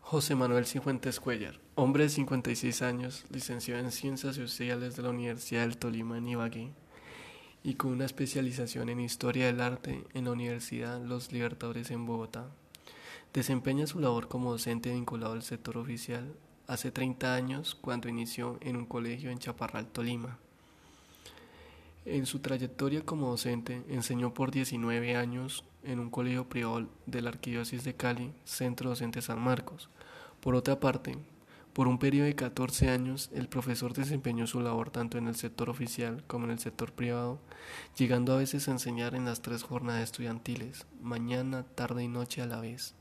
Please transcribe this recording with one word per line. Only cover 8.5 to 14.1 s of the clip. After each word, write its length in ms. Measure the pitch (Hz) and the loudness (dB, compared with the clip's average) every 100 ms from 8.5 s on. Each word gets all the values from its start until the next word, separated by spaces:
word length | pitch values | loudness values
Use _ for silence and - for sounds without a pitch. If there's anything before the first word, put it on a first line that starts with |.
| 123 120 127 120 | -2 -4 -2 -2
en 100 | 120 | -2
Historia 480 | 120 - 123 120 127 | -2 0 2 4 4
del 140 | 123 | 4
Arte 420 | 123 123 131 135 143 | 0 -2 -4 -6 -6
en 120 | 131 | -4
la 80 | 123 | -2
Universidad 680 | 120 120 120 117 117 117 123 | 0 -2 -4 -4 -4 -4 -4
Los 300 | 123 123 123 | -4 -4 -2
Libertadores 600 | 123 120 117 117 120 117 | -2 -2 -2 -4 -4 -4
en 140 | 117 117 | -4 -2
Bogotá. 440 | 117 113 117 127 147 - - - - - - - | -2 -4 -8 -10 -14 -20 -20 -20 -18 -16 -16 -2
Desempeña 540 | 135 120 131 135 135 151 | 0 4 2 4 2 2
su 140 | 175 | 4
labor 260 | 135 | 4